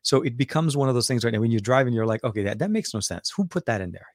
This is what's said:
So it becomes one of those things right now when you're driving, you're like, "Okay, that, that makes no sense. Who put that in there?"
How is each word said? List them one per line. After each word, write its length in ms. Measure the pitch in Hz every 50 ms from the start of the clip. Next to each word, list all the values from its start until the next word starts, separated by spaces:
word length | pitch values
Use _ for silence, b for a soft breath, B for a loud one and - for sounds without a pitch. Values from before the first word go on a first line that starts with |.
So 180 | b - 139 135
it 160 | - 135 120
becomes 400 | 123 135 - - 156 165 160 139
one 140 | 143 139 131
of 40 | 123
those 120 | 120 110
things 180 | - 131 117 110
right 80 | 117
now 80 | 110 107
when 100 | 117 117
you're 100 | 113 110
driving, 340 | 101 117 127 135 135 123 120
you're 100 | 113 113
like, 180 | 113 110 113 -
"Okay, 180 | 120 104 107
that, 160 | 98 101 107 107
that 120 | 165 208
makes 220 | 214 220 - -
no 80 | - 104
sense. 300 | - - 87 87 - -
Who 160 | - - 202
put 180 | 170 - 175 -
that 160 | - 113 101
in 100 | 92 87
there?" 180 | - - - - _